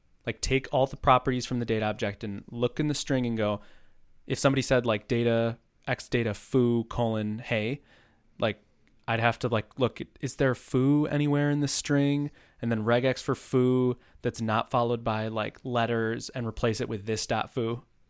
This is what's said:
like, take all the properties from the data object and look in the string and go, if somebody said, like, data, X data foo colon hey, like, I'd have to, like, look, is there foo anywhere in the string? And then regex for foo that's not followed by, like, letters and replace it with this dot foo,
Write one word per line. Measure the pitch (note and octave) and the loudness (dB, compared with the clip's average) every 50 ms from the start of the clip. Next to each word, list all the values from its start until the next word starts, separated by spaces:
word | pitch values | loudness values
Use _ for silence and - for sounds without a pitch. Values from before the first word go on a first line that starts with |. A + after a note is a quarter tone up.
| _ _ _ _ - | _ _ _ _ -8
like, | B2 A2 - | -8 -8 -4
take | - - C3+ C3+ - - | -2 0 0 0 0 0
all | - C3 C3+ | 0 0 0
the | - - | 0 -2
properties | - - C#3 C3 B2+ - C#3+ B2+ B2 - | 0 4 4 4 4 4 2 -2 -2 -2
from | - C3 A#2+ | -2 -4 -2
the | A#2 | -2
data | A2+ A2+ A2 G#2+ | 0 0 0 0
object | G#2+ G#2+ - A2+ G2+ G2+ - A#2 | -2 -2 -2 -2 -4 -4 -4 -8
and | G#2 G2 G2+ - - | -8 -8 -8 -10 -10
look | A#2+ A#2 B2 A#2+ - - | -6 -2 -2 -2 0 0
in | D3+ | -2
the | D3+ C#3+ | -2 -2
string | - - - C#3 B2+ B2 | -2 -2 -2 0 0 0
and | A#2 A2+ | 0 0
go, | A2 G#2+ G#2 G#2 G#2 - - - - - - - - - - - - - | 0 0 0 0 -2 -6 -14 -20 -20 -20 -20 -20 -20 -20 -20 -20 -14 -6
if | - C3 - | -6 -2 2
somebody | - C#3 C3+ C3+ | 2 2 2 2
said, | B2 - C3+ B2 A#2+ | 2 2 2 2 2
like, | A#2 G#2+ G#2 - | 2 -2 -2 0
data, | - A#2+ A#2 A#2 A#2 A#2 A2+ A#2 A#2 A2+ - _ _ _ _ - | -2 0 2 2 2 2 2 2 0 -2 -6 _ _ _ _ -6
X | C3+ B2+ - - | -6 -6 -6 -6
data | - - A#2+ A#2 A2 G2+ | -2 -2 0 0 0 -4
foo | - - - - C3 B2 A#2+ A#2+ A#2 A2+ | -6 -6 0 2 4 4 4 4 2 0
colon | - - - A#2+ A2+ A2 A2 G#2+ G#2+ G#2+ A#2 | -2 -2 -2 0 0 0 -2 -2 -4 -4 -6
hey, | B2 - A#2+ G#2+ G#2 A#2 C#3 - _ _ - - _ _ _ _ _ _ _ - | -4 -2 -2 -2 0 -2 -4 -6 _ _ -20 -20 _ _ _ _ _ _ _ -2
like, | A#2 A2 G2+ - _ _ _ _ _ _ _ _ - | -2 -2 -2 -4 _ _ _ _ _ _ _ _ -4
I'd | - A2+ A2 | -2 0 2
have | A#2 A#2+ A2+ - | 2 2 2 2
to, | - | -2
like, | A2+ A#2 G#2+ - - - - | 0 0 0 -2 -2 -2 0
look, | B2+ A2 - - - - _ - | 0 0 0 -4 -12 -12 _ -8
is | - B2+ - | -8 -6 -2
there | - C#3 C3 A#2+ | 0 0 0 0
foo | - - - - B2+ C3 C#3 D3 D3 D3 | -2 -4 -2 0 2 4 4 4 4 2
anywhere | - D3 D3 D3 C#3+ C#3+ C#3+ D3 D3 | 2 0 0 2 2 2 2 2 2
in | D3 D3 | 0 0
the | C#3+ | 0
string? | C3+ - - - - D3 C#3+ C#3+ C#3+ C#3+ C#3+ C#3+ D3 - - - _ _ - | -2 -2 -2 0 2 2 4 4 2 2 0 -2 -4 -8 -12 -20 _ _ -6
And | - A#2 | -2 -2
then | A2+ A2 G#2+ | -2 0 2
regex | A#2 A#2 B2 B2+ C3 B2 - - | 2 2 4 2 2 0 -2 -2
for | - B2+ | -4 -4
foo | - - - - B2+ B2+ B2+ B2+ B2+ B2+ B2 B2 - _ _ - - | -4 -2 0 2 4 4 4 4 4 2 0 0 -4 _ _ -12 -6
that's | - A#2+ - - | -4 -4 -4 -2
not | A2+ A2 G#2+ A#2 - - | -2 0 0 0 0 0
followed | - B2 A#2+ A#2 A#2+ A#2 A#2 | 0 0 0 0 -2 -2 -2
by, | A#2 G#2+ A2 A2 A2 | -2 -2 -2 -2 -4
like, | A2 A2 G#2+ G#2+ - - - | -4 -4 -6 -6 -8 -10 -8
letters | C3 A#2+ A#2+ A#2 A2+ A#2 A2+ A2+ A2 A#2 A#2 A#2 - | -4 0 0 0 2 2 0 0 0 -2 -4 -6 -8
and | - C3 A#2 | -8 -6 -6
replace | A2 - - - A#2 A2 - | -6 -4 -2 0 0 0 0
it | B2 A#2 | -2 -4
with | A2+ G2 G2+ | -6 -6 -4
this | A2 A2 G#2+ - | -4 -4 -4 -2
dot | - A#2 G#2+ - - | -2 -2 -2 -2 -4
foo, | - B2+ A2+ A2+ A#2 A#2+ - _ _ _ _ | -4 -4 -2 -2 -4 -6 -10 _ _ _ _